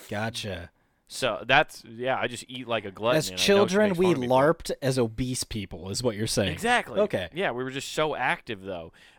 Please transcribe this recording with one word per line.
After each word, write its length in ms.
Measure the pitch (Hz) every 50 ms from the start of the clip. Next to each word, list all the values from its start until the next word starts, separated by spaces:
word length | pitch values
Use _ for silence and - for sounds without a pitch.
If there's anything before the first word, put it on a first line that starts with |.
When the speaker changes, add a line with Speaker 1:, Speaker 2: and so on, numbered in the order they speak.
| - -
Speaker 1:
Gotcha. 640 | 107 104 110 113 - - - 104 90 85 87 - _ _ _ _ _ _ _ _
Speaker 2:
So 340 | - - 135 120 101 - 110
that's, 380 | 117 131 147 156 - - - -
yeah, 340 | 113 113 113 123 131 127 101
I 100 | 107 120
just 180 | 120 107 - -
eat 180 | 131 127 127 113
like 180 | 117 110 101
a 60 | 101
glutton, 260 | 95 95 104 117 127 156
Speaker 1:
As 100 | 147 -
Speaker 2:
and 60 | 92
I 20 |
know 60 | -
she 40 | -
Speaker 1:
children, 440 | 196 202 196 202 175 185 208 214 208
Speaker 2:
makes 100 | 185 165
Speaker 1:
we 60 | 185
Speaker 2:
fun 80 | 180 165
of 60 | 135
me 60 | 123 120
for 40 | 127 131 139 156
it. 80 | 165 -
Speaker 1:
larped 140 | - - - -
as 160 | - 127 131 127
obese 460 | 120 113 110 113 131 123 127 - -
people, 460 | - - 107 98 - - 87 82 95
is 100 | 98 -
what 140 | 120 123 104
you're 100 | 98 110 107
saying. 260 | - 123 101 92 151
Speaker 2:
Exactly. 460 | 135 - 233 247 226 - - 117 185
Speaker 1:
Okay. 260 | 214 196 - 104 90 - -
Speaker 2:
Yeah, 180 | 147 202 151
we 120 | 120 123 131
were 40 | 131
just 200 | 131 139 - -
so 240 | - 160 156 156 131
active, 460 | 85 123 143 170 - - - 113 95
though. 300 | 95 98 92 85 82 87 - - - - _